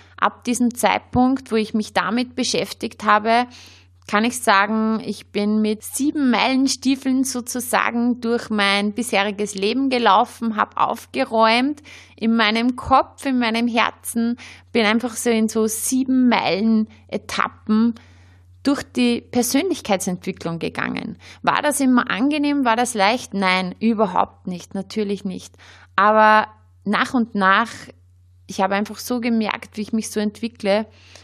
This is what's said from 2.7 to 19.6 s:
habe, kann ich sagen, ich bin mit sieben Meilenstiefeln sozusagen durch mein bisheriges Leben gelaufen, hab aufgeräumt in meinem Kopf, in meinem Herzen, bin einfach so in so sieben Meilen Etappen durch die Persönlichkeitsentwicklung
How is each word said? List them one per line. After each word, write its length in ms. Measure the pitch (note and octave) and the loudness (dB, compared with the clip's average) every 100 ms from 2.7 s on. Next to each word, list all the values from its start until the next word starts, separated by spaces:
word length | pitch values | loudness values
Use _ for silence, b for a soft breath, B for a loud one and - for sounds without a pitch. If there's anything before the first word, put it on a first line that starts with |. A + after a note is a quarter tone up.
| - A#3 - G#3+ | -6 -10 -4 0
habe, 400 | G#3+ G#3+ A#3 B3 B B B B _ - | 2 2 0 0 B B B B _ -4
kann 180 | G#3 A3+ | 0 0
ich 160 | - | 0
sagen, 580 | - G3 G#3 A3 A3 A3 - | 2 4 4 0 0 -2 -4
ich 260 | G3+ - | -10 -8
bin 300 | G3+ G#3 G#3+ | -2 0 2
mit 220 | G#3+ G#3+ | 0 -2
sieben 460 | - - C#4+ D#4 C4 | -6 -4 -2 0 2
Meilenstiefeln 920 | A#3+ A#3 C4 C4+ - B3+ C4+ C4 C4 | 2 2 2 0 0 -2 0 0 0
sozusagen 960 | C4 B3 A#3 B3 A#3+ G3+ - A#3 A#3+ B3 | 0 -4 -6 -8 0 0 2 0 0 0
durch 300 | A#3 A#3 - | -2 -2 -2
mein 440 | G#3+ G3 G3+ G#3 | 0 2 2 0
bisheriges 600 | G#3 A3+ G3 G3+ G3+ G#3 G3 | -4 -2 0 0 -2 -6 -2
Leben 340 | G3 B3 C4+ | -2 0 0
gelaufen, 680 | B3 A3+ G3 A#3+ - A3+ G#3 | 2 4 4 2 -4 -4 -2
hab 180 | G#3 - | -2 0
aufgeräumt 1040 | - A#3 - C4 B3+ A3+ A3 A#3 C4+ D4+ B B B - | -2 -2 -6 -4 -2 2 4 4 0 -4 B B B -4
in 180 | A3+ A3+ | 0 2
meinem 400 | G#3+ A3 A#3+ B3 | 2 2 0 -2
Kopf, 500 | - C4 - - C#4 | 2 2 2 -6 -4
in 140 | B3+ | 0
meinem 300 | A#3 A3+ A#3+ | 0 0 0
Herzen, 640 | A#3 - - - A#3 A#3 A#3+ B B - | 0 0 -2 -8 -4 -2 -4 B B -4
bin 120 | A#3 G#3 | 0 2
einfach 300 | A3+ A#3+ - | 0 -2 -4
so 140 | B3 | 0
in 180 | A3+ A3 | 2 2
so 180 | A3+ A3 | 0 -2
sieben 640 | - - C4 C4 C4 B3 | -2 -2 -2 0 2 4
Meilen 640 | G#3 C3 F3+ A3 A3 A3 b - | 4 2 0 2 2 0 b -10
Etappen 880 | G#3+ - - - - - G#3+ A#3 A3 B B B B B - | -10 -6 -2 -2 -4 -2 2 2 -2 B B B B B -6
durch 220 | C4+ C#4+ | -2 -2
die 380 | - - B3 A#3 | -4 -2 0 0
Persönlichkeitsentwicklung 1400 | - B3 A#3+ C4+ | -2 -2 0 0